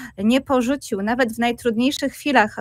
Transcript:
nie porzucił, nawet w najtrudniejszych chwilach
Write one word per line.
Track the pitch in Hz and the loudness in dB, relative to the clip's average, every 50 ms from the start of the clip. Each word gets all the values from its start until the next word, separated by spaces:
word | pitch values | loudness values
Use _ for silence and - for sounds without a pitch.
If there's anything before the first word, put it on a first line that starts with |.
| 262 233 - - | -16 -16 -8 -2
nie | 196 220 254 269 | 0 2 2 2
porzucił, | 269 - 277 254 240 240 285 269 - - 220 190 196 | 2 2 0 0 2 0 -2 -4 -4 -6 -6 -4 -2
nawet | 214 247 247 262 220 226 | -2 0 0 0 -2 0
w | 233 | -2
najtrudniejszych | 233 240 240 240 - 240 220 226 247 277 294 - 294 269 - | -2 -2 -2 0 -2 -2 0 2 0 0 0 0 -4 -4 -6
chwilach | - - 294 269 247 208 214 - - | -4 -4 2 4 4 4 2 0 -8